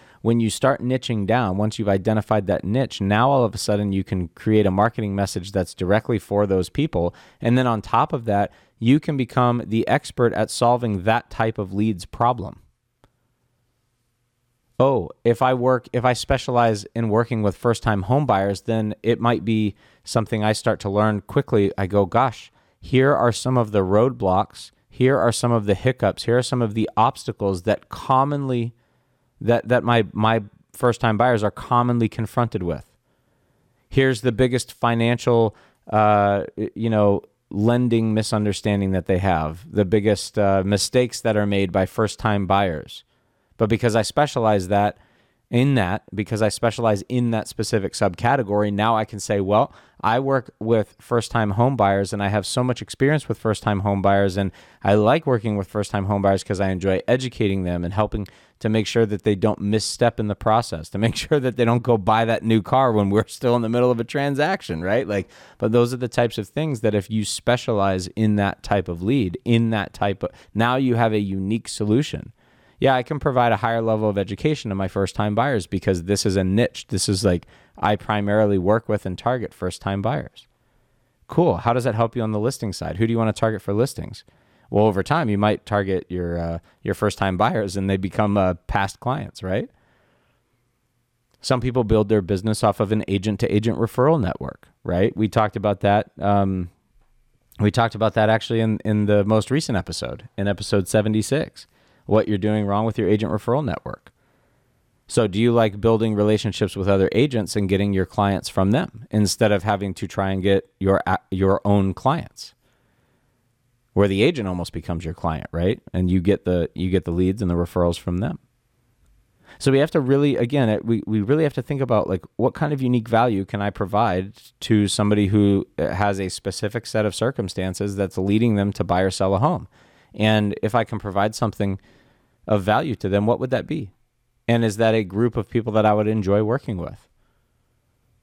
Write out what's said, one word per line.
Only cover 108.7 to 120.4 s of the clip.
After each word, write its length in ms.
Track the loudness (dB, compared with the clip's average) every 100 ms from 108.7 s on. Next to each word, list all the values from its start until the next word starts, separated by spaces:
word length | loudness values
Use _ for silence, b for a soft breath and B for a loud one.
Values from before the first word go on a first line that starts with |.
them 360 | 2 -2 -10 -4
instead 400 | 0 0 2 2
of 120 | 2
having 300 | 0 -2 -4 -8
to 120 | -8
try 240 | -4 -2
and 100 | 0
get 280 | 2 2 0 -4
your, 220 | 2 2 2
a-, 140 | -4 -4
your 280 | 0 2 2 2
own 280 | 2 2
clients? 600 | -2 -2 -2 -6 -16 -20 _ _ _ _ _ _ _ _ _ _ _ _ _ _
Where 140 | 0 2
the 140 | 4
agent 260 | 2 0 -4
almost 240 | -4 -6
becomes 320 | -8 -6 -6
your 120 | -6 -6
client, 320 | -4 -4 -6
right? 300 | -2 -2 -2 -4
And 180 | -2 2
you 120 | 2
get 240 | 2 0 2
the, 240 | 0 -2 -4
you 140 | -2
get 140 | -2
the 80 | -2
leads 300 | 0 0 0
and 80 | -2
the 60 | -2
referrals 440 | -2 0 0 -2
from 200 | -4 -4
them. 200 | -4 -8 _ _ _ _ _ _ _ _ _ _ B B
So 120 | 2
we 80 | 4
have 120 | 4
to 80 | 2
really, 380 | 2 2 2
again, 320 | 2